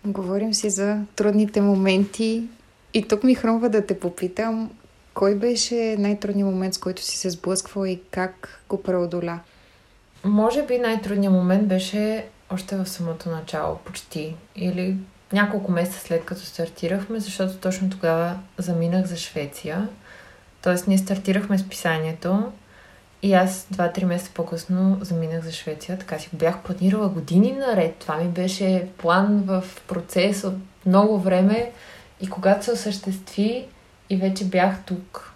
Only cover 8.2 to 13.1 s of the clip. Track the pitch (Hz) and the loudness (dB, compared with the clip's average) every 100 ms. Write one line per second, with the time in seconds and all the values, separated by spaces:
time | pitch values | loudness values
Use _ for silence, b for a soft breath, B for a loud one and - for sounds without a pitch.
8.2 | 185 185 - - _ 196 196 180 175 175 | -6 -6 -20 -20 _ -6 0 0 0 -2
9.2 | 170 170 - b b b b b _ - | -6 -8 -14 b b b b b _ -6
10.2 | 196 208 220 254 294 247 240 220 196 202 | 2 4 4 2 0 0 2 0 0 0
11.2 | 202 185 180 190 214 185 185 208 214 220 | 4 4 6 4 4 2 0 -2 -2 -2
12.2 | - - _ 185 - 196 185 - 170 | -8 -18 _ -8 -6 -6 -4 -4 -6